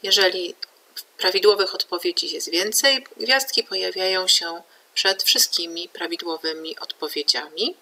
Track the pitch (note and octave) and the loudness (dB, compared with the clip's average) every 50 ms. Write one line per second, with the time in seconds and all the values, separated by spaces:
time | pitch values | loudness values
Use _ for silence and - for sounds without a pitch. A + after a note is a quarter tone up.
0 | - F#3+ G3 G#3 G3 F#3 F3+ F#3 F3+ F3 - _ - _ _ _ _ _ _ - | 0 2 4 4 4 4 2 0 -6 -6 -8 _ -18 _ _ _ _ _ _ -18
1 | - _ _ - - C#4 - G3 F#3 G#3 G3+ G3+ G3+ C#4 - F3+ - _ F#3 E3+ | -18 _ _ -2 -2 0 2 6 6 6 6 6 2 -2 -2 -6 -4 _ -4 -2
2 | - F3+ E3+ - - - - D#3 - - D#3+ F3 F#3+ G#3+ A3 - - C#4 C4+ C4 | -2 0 0 0 -4 -4 -6 -6 -6 -2 -2 0 0 2 0 4 4 4 2 2
3 | B3+ - - - A3 A#3 B3+ C4+ C4+ - - A3+ A3 - - - F#3 F#3 F3+ F#3 | -2 -8 -12 -8 0 2 2 2 2 0 -2 -2 -2 -2 -6 -4 -4 -4 -2 -2
4 | F#3+ F#3+ F#3+ F#3 F#3 F#3+ - - E3+ E3+ E3 E3+ - _ - - _ _ _ - | 0 0 0 0 4 4 4 4 4 -2 -8 -10 -12 _ -20 -20 _ _ _ 0
5 | - G3 F#3+ F#3+ - - - B3 - - - - E3+ E3+ E3 E3+ F3 - _ - | 0 0 0 2 2 2 4 4 4 2 2 -4 -4 -4 -8 -10 -10 -10 _ -8
6 | F3 E3 E3+ E3+ E3+ E3+ D#3+ D#3+ - D#3+ D#3+ D#3+ D#3+ D#3+ D#3 - - - - _ | -6 -6 -6 -6 -6 -6 -6 -6 -6 -6 -6 -6 -8 -10 -10 -10 -12 -14 -10 _
7 | D#3 D3 - D3 C#3+ - - - D3 D#3 D#3 G3 G#3+ D4+ F#4 _ | -8 -6 -4 -4 -2 -2 -4 -4 -6 -8 -6 -4 -4 -4 -4 _